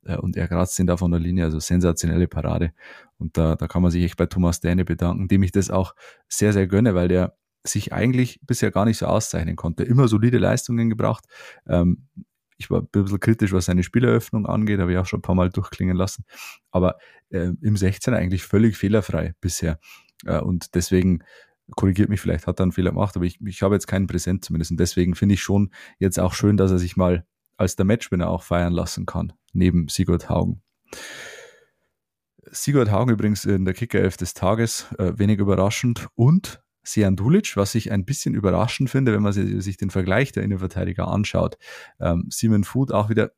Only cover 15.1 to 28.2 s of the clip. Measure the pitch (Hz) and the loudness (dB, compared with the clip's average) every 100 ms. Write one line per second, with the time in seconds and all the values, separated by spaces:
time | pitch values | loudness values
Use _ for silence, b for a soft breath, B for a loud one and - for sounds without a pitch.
15.1 | 90 - 90 90 92 90 - 92 90 95 | -6 0 2 2 0 -6 -4 -2 0 -2
16.1 | - - B B B _ 92 90 - B | -4 -18 B B B _ 0 0 0 B
17.1 | B _ 92 87 90 110 101 95 95 - | B _ -4 -4 -2 -2 2 0 0 -2
18.1 | 117 90 95 - 101 117 - 98 107 - | 0 0 -4 0 2 2 2 0 0 0
19.1 | 82 82 - 90 - 82 80 B B B | -4 -4 -4 -6 -2 -4 -4 B B B
20.1 | _ - 82 - 90 - 90 - 92 92 | _ -4 -2 -2 -4 -2 -4 2 2 4
21.1 | 85 b b b b - - 95 92 - | 0 b b b b -12 -2 0 2 0
22.1 | 104 90 82 - 90 92 90 90 87 98 | 0 -2 -4 -4 -2 0 0 -2 0 -2
23.1 | - 87 - 101 95 98 101 - 95 92 | -2 -4 -6 -12 -2 0 0 0 -2 -2
24.1 | 87 90 92 - 82 82 82 90 - 90 | -2 -2 -4 -4 -4 -2 0 0 2 0
25.1 | 87 101 101 - 101 101 B B B 95 | 2 2 2 2 0 0 B B B -2
26.1 | 92 92 - 104 104 95 92 90 - 90 | 0 -2 2 2 4 4 2 0 0 2
27.1 | 87 - _ _ - 92 - 95 117 - | 2 -2 _ _ -4 -4 0 0 0 0
28.1 | 92 | -4